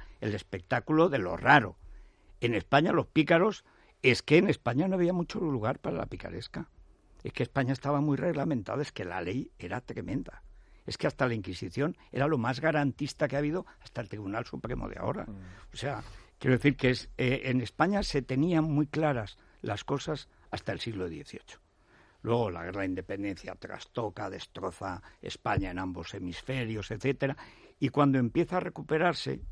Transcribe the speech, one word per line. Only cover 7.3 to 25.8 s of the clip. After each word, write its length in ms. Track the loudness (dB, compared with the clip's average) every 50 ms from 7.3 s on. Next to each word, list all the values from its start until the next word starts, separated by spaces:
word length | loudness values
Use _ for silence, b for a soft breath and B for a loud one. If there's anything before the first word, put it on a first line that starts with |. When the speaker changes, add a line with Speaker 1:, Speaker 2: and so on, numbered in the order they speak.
Speaker 1:
que 120 | -4 -4 -4
España 280 | -2 0 0 0 0
estaba 300 | 0 -2 0 0 2 2
muy 160 | 2 2 2 2
reglamentada, 640 | 0 0 0 0 0 0 0 -2 -2 -2 -4 -4
es 100 | -4 -6
que 140 | -6 -8 -6
la 160 | -6 -4 -4
ley 280 | -4 -2 -4 -4 -6 -8 -10 -12
era 220 | -8 -8 -6 -8
tremenda. 640 | -8 -8 -10 -8 -6 -4 -4 -4 -6 -6 -14 -18 -20 b b b b b b b b
Es 120 | -10 -8 -2
que 100 | -2 -2
hasta 180 | 0 2 2
la 100 | 2 2
Inquisición 600 | 0 -4 -6 -8 -8 -8 -6 -2 -2 -2 -2 -2 B B B
era 160 | -2 0 2 2
lo 100 | 2 2
más 220 | 2 0 0 0
garantista 680 | 0 2 2 4 2 2 0 -2 -6 -6 -2 -2 -2 0
que 80 | 0 0
ha 20 |
habido, 260 | 0 0 -2 -2 -6 B B B
hasta 220 | -20 -12 -10 -8
el 80 | -8 -8
Tribunal 360 | -8 -8 -6 -6 -6 -6 -6
Supremo 440 | -6 -10 -10 -6 -6 -6 -6 -6 -8
de 100 | -8 -4
ahora. 240 | -4 -4 -2 -4 -6
Speaker 2:
Mm. 120 | -8 -10 -12 -14 -16 -16 B B B -12
Speaker 1:
O 40 | -6
sea, 260 | -6 -6 -6 -6 -8 B B B B B B _
quiero 200 | 2 4 4 6
decir 180 | 6 4 2
que 140 | 4 2 2
es, 200 | 2 2 -4 -10 -4 -2
eh, 260 | 0 0 0 0 0
en 160 | 0 0 0
España 420 | 0 -2 0 2 2 2 4 0 -2
se 180 | 0 -2 -2
tenían 440 | -2 0 0 0 2 4 4 2 2
muy 220 | 2 2 2 0 0
claras 500 | 0 0 0 2 0 0 -4 -6 -10 b b b b b
las 220 | -6 -6 -6 -6 -2
cosas 460 | -4 -4 -4 -2 -4 -6 -6 -8 -14 b b b b
hasta 200 | -10 -8 -6 -6
el 80 | -6 -6
siglo 300 | -6 -8 -6 -6 -6 -6
dieciocho. 500 | -8 -10 -14 -14 -16 -18 -18 -18 -20 -20 _ _ b b b b b b b b b b
Luego 280 | -2 0 2 2 2 0
la 120 | -2 -4 -6
guerra 180 | -6 -4 -4
de 60 | -2 -2
independencia 680 | -2 -4 -6 -6 -6 -6 -4 -6 -6 -6 -8 -12 -12
trastoca, 720 | -12 -12 -12 -12 -12 -14 -10 _ -6 -6 -4 -6 -6 -8 -8
destroza 720 | -8 -10 -12 -14 _ -8 -8 -8 -8 -6 -8 -8 -8 -8 B B B B
España 500 | -12 -12 -12 -6 _ -2 0 0 0 -2
en 80 | -4
ambos 340 | -6